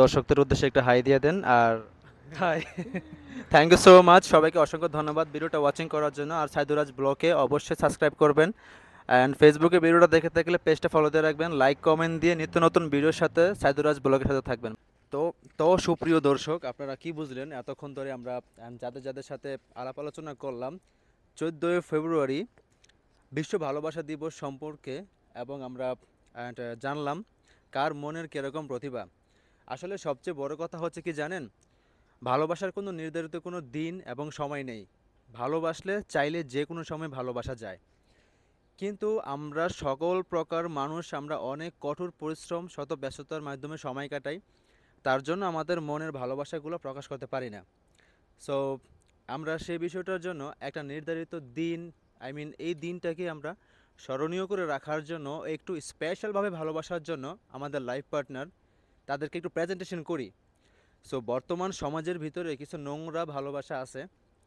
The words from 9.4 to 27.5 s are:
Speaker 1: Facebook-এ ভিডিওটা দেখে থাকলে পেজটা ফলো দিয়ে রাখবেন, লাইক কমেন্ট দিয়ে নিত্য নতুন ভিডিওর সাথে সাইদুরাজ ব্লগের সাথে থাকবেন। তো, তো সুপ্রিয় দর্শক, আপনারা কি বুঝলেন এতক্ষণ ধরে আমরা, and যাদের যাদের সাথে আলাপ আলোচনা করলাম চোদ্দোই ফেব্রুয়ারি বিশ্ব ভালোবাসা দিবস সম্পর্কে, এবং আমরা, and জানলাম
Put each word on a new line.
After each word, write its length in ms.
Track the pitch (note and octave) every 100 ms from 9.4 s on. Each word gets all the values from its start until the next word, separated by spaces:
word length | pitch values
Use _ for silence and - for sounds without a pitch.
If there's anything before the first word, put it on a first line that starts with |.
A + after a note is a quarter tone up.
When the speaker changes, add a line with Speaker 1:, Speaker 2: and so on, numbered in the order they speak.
Speaker 1:
Facebook-এ 380 | D3+ D3+ E3 F3+ E3
ভিডিওটা 240 | E3+ E3+ D#3+
দেখে 140 | E3 E3
থাকলে 200 | E3 F3 -
পেজটা 240 | D#3 E3+
ফলো 140 | D#3+ D3+
দিয়ে 120 | D#3 D#3
রাখবেন, 220 | D3 E3 D3+
লাইক 160 | C3 C#3+ E3
কমেন্ট 280 | D#3+ E3 E3
দিয়ে 100 | E3 E3
নিত্য 140 | D#3 E3+ E3+
নতুন 180 | E3+ D#3+
ভিডিওর 240 | C#3+ D3+ D#3
সাথে 220 | D#3+ E3 F3 G3+
সাইদুরাজ 360 | C#3+ C#3+ D3+ C#3+ C3
ব্লগের 220 | C3+ C3+
সাথে 120 | C3+ C#3+
থাকবেন। 240 | A#2+ A#2 G#2+ _ _ _
তো, 80 | C#3 E3 - - -
তো 80 | D#3+ F#3 -
সুপ্রিয় 320 | E3 D#3+ D#3+ C#3
দর্শক, 300 | C3+ D3+ E3+ B2+
আপনারা 220 | - C#3 C3
কি 80 | E3 D#3
বুঝলেন 280 | D3 B2+ C#3+ C3+
এতক্ষণ 280 | A#2+ C3 C#3+ C3+
ধরে 120 | C3+ B2+
আমরা, 160 | A#2+ B2 - - A#2
and 100 | A#2+
যাদের 180 | - C#3+ C3
যাদের 180 | C3 C3+
সাথে 200 | C#3 C#3 C3+ _ -
আলাপ 160 | B2+ C3
আলোচনা 280 | D3 D3 D#3 C3+
করলাম 300 | C#3 A#2+ B2+ F3+ _ _ _ _ _ -
চোদ্দোই 380 | D#3+ D#3 E3+ F3 -
ফেব্রুয়ারি 500 | D#3 D#3+ E3 C3+ C#3 A#3+ _ _ _ _ _ _ _ _ C#3
বিশ্ব 160 | D#3 G3+ D3
ভালোবাসা 360 | D3 D#3 D#3 D3+
দিবস 200 | D3+ D#3+ -
সম্পর্কে, 520 | C#3+ C3+ D3+ D3 - C#3 G3 _ _ -
এবং 140 | B2 C#3 B2+
আমরা, 180 | B2+ B2+ B2+ _ _ _ - A#2+
and 120 | A#2+ A#2+ A#2
জানলাম 340 | C#3 D3 C#3+ D#3 A3 _ _